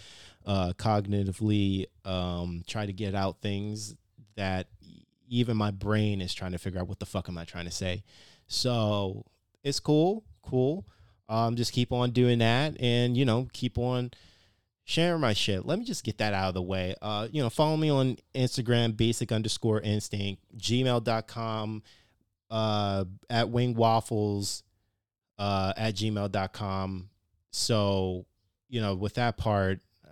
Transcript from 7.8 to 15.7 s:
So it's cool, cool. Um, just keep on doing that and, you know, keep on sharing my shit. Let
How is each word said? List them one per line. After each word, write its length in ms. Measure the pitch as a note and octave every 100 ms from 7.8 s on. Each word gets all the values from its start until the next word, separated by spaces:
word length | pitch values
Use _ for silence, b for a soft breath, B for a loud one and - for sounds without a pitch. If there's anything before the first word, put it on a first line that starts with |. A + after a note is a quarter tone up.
| F#2 F2+ - B B B _
So 800 | - B2+ A#2 G#2+ G#2 G2 G2+ - _ _ _
it's 180 | C#3 C#3
cool, 440 | - D3+ E3+ A3 - -
cool. 460 | - B2+ C3 F3 - b b b -
Um, 300 | A2+ A#2 A#2
just 160 | A#2
keep 180 | - A#2+
on 200 | B2 B2
doing 280 | A#2 B2 A#2+
that 400 | A2+ A#2+ D3+ -
and, 360 | B2 A#2+ B2 A#2+
you 100 | C3+
know, 240 | A#2 B2+
keep 260 | - B2+ -
on 340 | B2 B2 B2 B B B B B B _ -
sharing 340 | - F3 E3
my 140 | B2+
shit. 320 | G2+ - F#2+
Let 140 | -